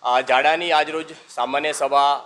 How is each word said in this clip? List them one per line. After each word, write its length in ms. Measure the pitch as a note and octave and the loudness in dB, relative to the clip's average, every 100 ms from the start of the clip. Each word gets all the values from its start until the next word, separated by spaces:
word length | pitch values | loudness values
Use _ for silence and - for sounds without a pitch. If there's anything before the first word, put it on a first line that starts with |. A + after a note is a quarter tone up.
આ 180 | A#2+ B2 | 0 0
જાડાની 500 | C3 B2+ D3 D#3+ F3 | 2 2 4 0 0
આજરોજ 340 | D#3 D3+ D#3 D#3+ D#3+ - | 0 0 -4 -10 -16 -18
સામાન્ય 420 | - B2 C#3 D3+ | -8 -4 -4 -4
સભા 420 | D3 C#3 C#3+ C#3+ C#3 | -4 0 2 2 0